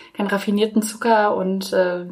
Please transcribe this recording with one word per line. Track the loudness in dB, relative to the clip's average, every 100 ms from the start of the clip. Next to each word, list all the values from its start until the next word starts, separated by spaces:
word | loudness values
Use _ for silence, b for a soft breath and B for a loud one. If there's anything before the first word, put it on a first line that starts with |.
| B -6
keinen | -2
raffinierten | -2 0 0 2 0
Zucker | -2 -2 2 4 4 0
und, | -2 -4 -2
äh, | 0 0 -2 -8